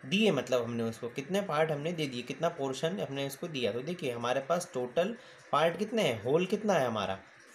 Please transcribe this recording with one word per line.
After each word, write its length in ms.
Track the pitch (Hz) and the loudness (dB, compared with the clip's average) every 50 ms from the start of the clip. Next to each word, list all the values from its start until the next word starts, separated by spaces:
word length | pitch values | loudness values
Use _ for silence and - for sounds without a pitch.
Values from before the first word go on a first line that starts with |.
| - | -4
दिए, 260 | 135 165 202 220 208 | 0 2 4 4 4
मतलब 320 | 165 131 117 - 131 123 117 | 4 2 2 2 0 0 2
हमने 200 | 117 120 117 113 | 0 -2 -2 -2
उसको 260 | 113 113 - - 117 | -2 -2 -4 -8 -8
कितने 320 | - - 135 - 180 202 | -6 -8 -6 -2 -2 -2
part 300 | 196 196 151 147 160 156 | 0 0 2 2 2 2
हमने 220 | 156 143 143 165 175 | 2 -2 -2 -4 -2
दे 140 | 156 151 | -2 -2
दिए, 140 | 135 123 120 | -2 -2 -6
कितना 280 | 120 - 147 - 160 170 | -6 -6 -4 0 0 -2
portion 500 | 160 - 135 135 131 131 - 165 185 208 | 0 0 -4 -4 -2 0 -2 -2 -2 -2
हमने 280 | 170 139 139 139 139 | -4 -4 -4 -4 -4
उसको 200 | 139 139 - - | -4 -6 -8 -8
दिया। 240 | 175 156 131 120 104 | -6 -4 0 0 0
तो 100 | 101 120 | 0 -2
देखिए 300 | 131 156 180 175 - 131 | -4 -4 -6 -4 -4 -4
हमारे 300 | 120 117 117 120 127 135 | -4 -2 0 0 0 0
पास 300 | 135 - 170 180 170 - - | 0 0 0 -2 -2 -4 -4
total 420 | 131 123 120 - 165 175 208 233 - - - - - - - | -4 -4 0 2 2 2 2 0 -6 -12 -20 -20 -20 -6 0
part 260 | - 143 156 170 165 | 2 4 4 4 2
कितने 240 | 175 202 220 247 220 | 0 -4 -2 0 2
हैं, 220 | 202 147 117 107 101 | 2 2 0 0 0
होल 220 | 123 143 165 185 | 2 2 2 4
कितना 280 | 185 214 196 214 208 190 | 2 0 -2 2 2 4
है 140 | 160 131 | 4 4
हमारा? 320 | 120 113 107 98 95 95 95 - - - - - - - | 2 2 0 0 0 -2 -4 -8 -18 -20 -20 -20 -20 -6